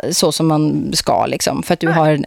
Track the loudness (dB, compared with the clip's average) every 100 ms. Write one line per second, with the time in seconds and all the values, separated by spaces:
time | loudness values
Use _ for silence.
0 | -2 0 0 2 2 2 2 0 -2 -2
1 | 0 0 0 -2 -4 -2 -2 -2 0 2
2 | 2 2